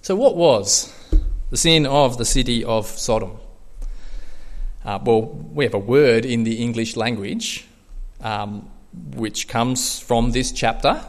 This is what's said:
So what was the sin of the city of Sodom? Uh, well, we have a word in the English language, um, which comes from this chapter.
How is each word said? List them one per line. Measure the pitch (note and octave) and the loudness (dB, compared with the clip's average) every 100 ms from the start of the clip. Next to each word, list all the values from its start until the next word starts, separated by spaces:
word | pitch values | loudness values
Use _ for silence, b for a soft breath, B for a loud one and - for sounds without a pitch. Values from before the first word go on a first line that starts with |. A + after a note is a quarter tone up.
So | - F#3+ | -2 2
what | C4 | 2
was | F#3 E3+ A#2 G2+ - - B B B B B - | 4 4 4 4 0 0 B B B B B -2
the | - | 2
sin | E3 D#3+ C#3 | 4 6 6
of | C#3 C3+ A#2+ | 4 4 2
the | |
city | A#2 C3+ A#2+ A#2 | 2 2 2 0
of | A#2 A2+ G#2+ | 0 -2 -2
Sodom? | - - A2+ - - - - - - b b b b b b b b b b | -8 0 0 -2 -12 -16 -18 -16 -10 b b b b b b b b b b
Uh, | - G2 | -6 -4
well, | G2+ A2+ | 2 2
we | A2 - - C#3+ | 2 -8 -10 -2
have | B2 | 0
a | G#2 | 0
word | G2+ C3 D3 A2+ | 2 4 6 4
in | B2+ A#2 | 2 0
the | A2+ A2+ | 0 0
English | A#2+ A2+ A2+ A#2 | -2 -2 -4 -2
language, | A2+ A2+ G2 A3+ - - - _ _ - - - | -4 -2 -6 -6 -6 -8 -12 _ _ -12 -12 -10
um, | A2+ G#2 G#2 G#2 - - - - - | -6 -4 -6 -8 -14 -20 -20 -16 -14
which | C3+ A2 - - | -6 -6 -6 -4
comes | A#2+ A#2+ B2+ - - | -2 0 0 -4 -8
from | - A#2+ B2 | 0 2 2
this | B2 B2+ | 0 -2
chapter. | - A#2 A#2 C#3+ D#4 | 0 -2 2 0 0